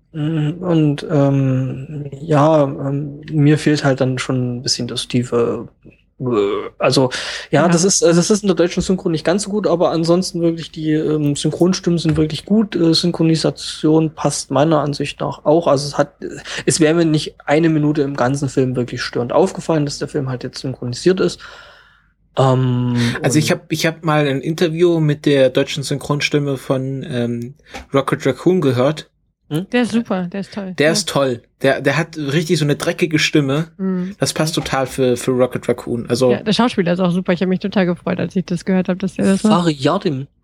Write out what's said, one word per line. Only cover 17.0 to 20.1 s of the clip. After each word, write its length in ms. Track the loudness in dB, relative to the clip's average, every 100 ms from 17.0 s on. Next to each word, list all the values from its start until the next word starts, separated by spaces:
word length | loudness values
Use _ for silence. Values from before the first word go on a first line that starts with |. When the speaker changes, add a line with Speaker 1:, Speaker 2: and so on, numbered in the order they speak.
| 2
Speaker 1:
nicht 300 | 2 -2 -10 0
eine 220 | 2 4
Minute 360 | 2 2 0
im 120 | -2 0
ganzen 320 | 0 0 -2
Film 300 | 0 0 0
wirklich 240 | -4 -6
störend 320 | -6 -4 0
aufgefallen, 500 | 2 2 0 -2 -2
dass 160 | -2 -4
der 80 |
Film 220 | -6